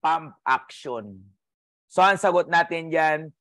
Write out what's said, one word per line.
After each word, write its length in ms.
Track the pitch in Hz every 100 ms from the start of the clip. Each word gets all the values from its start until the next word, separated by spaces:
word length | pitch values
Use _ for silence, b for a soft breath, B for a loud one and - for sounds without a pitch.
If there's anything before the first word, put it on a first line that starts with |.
pump 320 | 160 165 156 - -
action. 720 | 131 - - 143 120 104 95 98 _ _ _ _ _ _
So, 100 | -
ang 160 | 185 190
sagot 320 | 202 180 170
natin 400 | 170 170 165 165
dyan 400 | 160 156 151 160 _